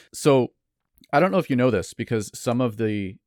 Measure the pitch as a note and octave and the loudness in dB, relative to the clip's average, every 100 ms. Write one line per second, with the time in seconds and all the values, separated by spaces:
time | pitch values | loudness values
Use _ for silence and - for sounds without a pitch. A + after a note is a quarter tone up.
0 | _ - D3+ C3+ A#2 _ _ _ _ _ | _ -2 2 4 2 _ _ _ _ _
1 | _ C#3+ F#3 F#3 - B2+ B2+ G2+ E2 - | _ 0 2 0 0 2 2 2 -2 -8
2 | A2 A2+ G2+ - B2 A#2+ B2+ G#2+ A2 G#2 | -6 -4 -6 -8 -4 -2 -2 -2 -2 -2
3 | F#2+ - | -6 -12